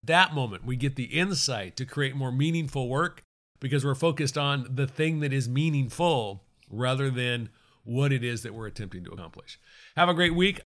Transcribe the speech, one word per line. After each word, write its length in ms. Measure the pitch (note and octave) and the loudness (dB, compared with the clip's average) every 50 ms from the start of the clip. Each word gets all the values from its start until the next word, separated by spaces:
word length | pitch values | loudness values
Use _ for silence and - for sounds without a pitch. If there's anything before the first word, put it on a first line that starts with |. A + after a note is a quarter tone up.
| - | 0
that 300 | - D#3+ F3 F#3 F3+ D3+ | 4 6 6 6 6 4
moment 280 | C#3+ C3 B2+ C3 A2+ - | -2 -2 -2 -4 -6 -4
we 120 | A#2+ B2+ | -4 -2
get 200 | B2+ C#3 C#3 C3+ | 0 0 -2 -2
the 100 | C3 B2 | -2 -6
insight 680 | - A2+ D#3 F3+ G3 F#3+ C3+ - - B2+ G#2+ G2 F#2 - | -2 0 0 0 2 2 0 0 0 -2 -4 -6 -8 -8
to 100 | - B2+ | -10 -10
create 300 | B2+ - C#3+ C#3+ C3+ C3 | -6 -2 -2 -2 -2 -2
more 160 | C#3 C3+ B2+ | -2 -4 -2
meaningful 560 | B2 C3 C#3+ D#3+ E3 E3 D#3+ C#3 - C#3 B2+ | 0 2 2 2 2 0 -2 -2 -2 -4 -2
work 360 | A#2+ B2+ C#3+ E3 F3+ - - - _ _ _ _ _ _ _ | 0 0 0 0 -2 -4 -10 -20 _ _ _ _ _ _ _
because 240 | - C3+ C#3+ C#3+ C3 | -4 0 0 2 2
we're 120 | C#3+ C3+ | 2 0
focused 420 | C3+ E3 E3+ D3+ D3 D3+ C3+ - | 2 2 2 2 2 -2 -2 0
on 380 | D3+ C#3+ C#3+ C#3+ C#3 B2 - C3 | 0 0 2 0 0 -2 -4 -2
the 120 | B2 C#3 | -2 -2
thing 320 | C3+ - - D#3 D#3+ D#3+ D3+ | -2 0 0 0 0 2 0
that 140 | D3 C#3+ C3+ | 0 0 0
is 160 | C#3 B2+ A#2 | 0 0 0
meaningful 960 | B2 C#3 D#3 E3 D3+ C#3+ C3+ A#2 - - E3+ F3 D#3 B2+ A2 G2+ G2+ G2+ - _ _ _ _ _ | 0 2 2 2 2 2 0 -2 0 0 2 2 2 2 0 -4 -8 -10 -16 _ _ _ _ _
rather 400 | G2 G#2+ B2 B2+ C3 C3 C3+ C3+ | -6 -2 0 0 2 2 0 -2
than 400 | B2+ B2 B2 B2 A#2+ A#2+ A#2 A2+ _ _ _ _ _ _ _ | 0 0 -2 -2 -2 -2 -4 -8 _ _ _ _ _ _ _
what 300 | A#2 A#2 B2+ C#3 C#3+ C#3 | -4 0 2 2 2 2
it 100 | B2+ A#2+ | 2 0
is 200 | A#2+ A#2+ A2+ A#2 | -2 -4 -4 -6
that 100 | A2+ G2 | -10 -10
we're 140 | A2+ A2 | -10 -10
attempting 360 | G#2+ - - G#2+ F#2 F2+ F2+ F2 | -10 -8 -10 -10 -10 -10 -12 -12
to 80 | F2 | -12
accomplish. 480 | F#2 F#2+ F2 E2 - - - - - _ _ - - - - - _ | -12 -12 -14 -14 -16 -18 -20 -20 -20 _ _ -20 -20 -20 -20 -8 _
Have 100 | D#3 F3 | 2 4
a 60 | F3 F3+ | 4 6
great 220 | D#3+ F3+ E3+ E3 | 4 4 2 4
week. 260 | F3 F3+ G3 F#3+ - - | 4 4 2 2 -2 -12